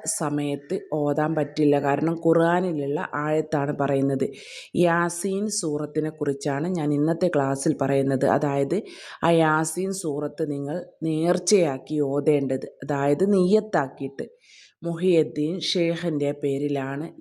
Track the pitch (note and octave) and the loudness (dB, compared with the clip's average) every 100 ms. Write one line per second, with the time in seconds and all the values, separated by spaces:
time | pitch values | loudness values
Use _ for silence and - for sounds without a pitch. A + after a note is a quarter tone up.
0 | - - D3+ D3 C#3+ C#3+ C#3+ F#3+ - D#3 | -6 -4 -2 -2 -2 -4 -4 -8 -4 -2
1 | D3 D3+ D3+ D#3 C#3+ - D3 C#3+ C#3 C#3+ | 0 0 0 0 -2 2 4 4 2 0
2 | D#3+ E3 E3 E3 E3 F3+ F#3 D3+ C#3 D3+ | 0 0 2 4 4 2 0 -2 -2 -4
3 | - C#3+ D3+ D#3 D3+ D3+ C#3+ C#3+ C#3 C#3 | -4 -4 0 0 0 -2 -2 0 0 2
4 | C3+ C#3 C#3 - - - - E3+ E3+ E3+ | 0 0 -2 -6 -16 -18 -6 2 2 2
5 | F3 E3+ G3 F#3+ G#3+ - D#3+ D3 D3+ D3+ | 0 -2 -4 -4 -4 -4 -4 -4 -2 -2
6 | D#3 D#3 D3 C#3 D3+ C#3 E3+ F3+ D3 D3 | -2 -2 -2 0 -2 -2 -2 0 0 2
7 | D3+ E3 F3+ C#3+ C3+ C#3 D#3+ - C3+ C#3 | 2 2 2 2 2 2 0 0 2 2
8 | C3+ C3+ C3 C3 D3 C#3 C#3 F#3 A3 - | 2 2 4 2 2 0 0 -2 -4 -14
9 | - - E3 E3 D#3 D#3 D#3+ F3+ F#3+ F#3+ | -18 -2 2 4 4 2 0 -4 -6 -4
10 | D#3+ C#3+ D3 - D3+ C#3+ C#3+ F3 - - | -4 -4 -6 -4 -4 -4 -6 -8 -10 -6
11 | D#3+ D#3 E3 F#3 F3+ G3+ D#3+ C3+ - D3+ | -4 0 0 0 2 4 4 -2 -4 -2
12 | C#3 C#3+ D3+ D3 C3+ C3 - - C#3 C#3 | 0 0 2 2 0 -4 -6 -12 -6 0
13 | C#3+ D3 G3 G3 F3+ G#3+ G#3+ E3+ C3+ - | 2 2 2 4 4 2 2 -2 -2 -6
14 | C3+ - - - _ - - _ E3+ E3 | -10 -8 -12 -14 _ -20 -20 _ -8 -2
15 | F#3 E3 C#3+ D3+ D3+ F3+ - F#3 E3+ E3+ | 2 4 4 0 -4 -4 -4 0 0 -2
16 | E3+ D3 C#3+ C#3+ C#3+ C#3 D3 C#3 C3+ C#3 | -4 -2 -2 -2 -2 -2 -2 -2 -4 -6
17 | E3 - | -10 -2